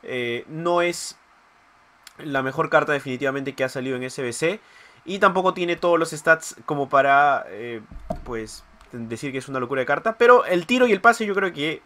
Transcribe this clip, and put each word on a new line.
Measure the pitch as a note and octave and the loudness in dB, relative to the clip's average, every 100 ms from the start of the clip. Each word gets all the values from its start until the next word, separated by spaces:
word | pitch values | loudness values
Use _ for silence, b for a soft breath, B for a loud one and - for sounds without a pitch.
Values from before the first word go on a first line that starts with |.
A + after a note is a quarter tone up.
Eh, | - B2+ A#2+ A#2+ - | -8 -6 -4 -6 -8
no | D#3 E3+ F3 | -6 0 2
es | F3 E3+ - - _ _ _ _ _ _ _ _ - - | 0 -2 -10 -16 _ _ _ _ _ _ _ _ -20 -16
la | D3+ C3+ | -6 -4
mejor | C3 C#3 D#3 | -4 -4 2
carta | D#3 D3 | 2 2
definitivamente | C#3+ C3+ B2+ C3+ C#3 C#3 | -2 -4 -4 -4 -4 -8
que | C3+ | -4
ha | C3 | -4
salido | C3+ B2+ B2 | -4 -6 -6
en | |
S | C3 C3+ | -8 -8
B | B2 | -8
C. | A2+ D#3+ G#3+ b b b b - | -4 -4 -4 b b b b -10
Y | F#3+ | 2
tampoco | G3 F3+ F#3 | 2 4 0
tiene | F3+ F3 E3+ | 0 -4 0
todos | F3 E3 | 2 2
los | E3 | 2
stats | D3+ - D#3+ - - - | -2 4 2 2 -14 -6
como | D3 C3+ | -4 2
para, | C#3 C#3 C#3 C#3+ C3 - | 4 6 6 6 2 -4
eh, | G2+ A#2+ A#2 G#2+ - - - | -10 -10 -10 -12 -18 -12 -12
pues, | - A2+ A2 - _ _ - | -8 -8 -8 -14 _ _ -18
decir | B2 A2+ A2+ C#3+ | -14 -10 -8 -8
que | C3 | -8
es | B2+ | -8
una | C3+ | -8
locura | A#2+ C#3 | -4 -4
de | B2+ | 0
carta. | C#3+ A3+ A3 | 0 -2 4
Pero | A#3+ B3 | 6 6
el | - F3 E3 | 6 -2 2
tiro | B3 B3 | 2 4
y | |
el | F#3+ | 6
pase | A#3 A3+ | 4 4
yo | G#3+ | -2
creo | G3 F#3+ | -2 -4
que | D#3 D3+ D3+ | -4 -6 -6